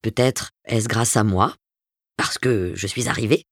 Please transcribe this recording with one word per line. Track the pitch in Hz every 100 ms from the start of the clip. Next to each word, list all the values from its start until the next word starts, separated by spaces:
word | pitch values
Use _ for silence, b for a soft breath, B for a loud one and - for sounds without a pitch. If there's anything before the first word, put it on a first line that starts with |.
Peut-être | 110 107 127 127 - _
est-ce | - 117 113
grâce | 113 117 117
à |
moi, | 107 92 120 - _ _ _ _ _ -
parce | - -
que | 127 113 90
je | 92 98
suis | - 120
arrivée. | - 110 113 _